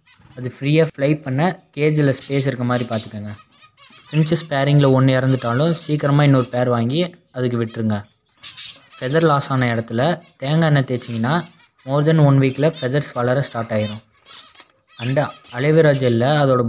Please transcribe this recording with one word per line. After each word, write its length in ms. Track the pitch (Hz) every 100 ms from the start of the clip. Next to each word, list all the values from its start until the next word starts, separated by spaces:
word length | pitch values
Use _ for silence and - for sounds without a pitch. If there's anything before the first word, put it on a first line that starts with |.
| _ _ - 127
அது 160 | 123 -
ஃப்ரீயா 280 | 139 156 151 -
ஃப்ளை 200 | 143 151
பண்ண 440 | 135 131 180 - _ 143
கேஜில் 320 | 151 151 139
ஸ்பேஸ் 360 | 131 - 139 135
இருக்க 180 | 123
மாதிரி 260 | 123 123 117
பார்த்துக்கோங்க. 460 | 110 - 107 104 104 - _ - _ - - -
ஃபின்ச்சஸ் 380 | 151 156 160 -
பேரிங்கில் 440 | 139 139 147 139 131
ஒண்ணு 160 | 135 131
இறந்துட்டாலும் 520 | 131 131 117 123 165
சீக்கிரமா 520 | 160 - 151 143 143
இன்னொரு 220 | 143 135 123
பேர் 240 | 123 123
வாங்கி 400 | 120 117 151 175 - _
அதுக்கு 340 | 127 127 117 113
விட்டுருங்க. 380 | 113 110 101 - _ _ _ - - - - _ -
ஃபெதர் 240 | 131 156
லாஸ் 280 | 165 143 -
ஆன 240 | 131 123 113
இடத்துல 460 | 113 113 151 - - -
தேங்காய் 320 | 135 160 160
எண்ணெய் 140 | 147
தேய்ச்சிங்கன்னா, 720 | 131 123 - 113 120 170 175 _ _ _ 131
more 180 | 143
than 220 | 151 160 147
one 140 | 135
week-ல 360 | 135 135 151 156
ஃபெதர்ஸ் 280 | 123 143 139
வளர 280 | 127 120 135
ஸ்டார்ட் 300 | 135 117 113
ஆயிரும். 320 | 107 107 110 _ _ - - - - - _ _ -
And 220 | 120 139 131 - -
அலோவேரா 380 | 120 147 156 151
ஜெல்லை 360 | 135 127 117 127
அதோட 360 | 151 139 127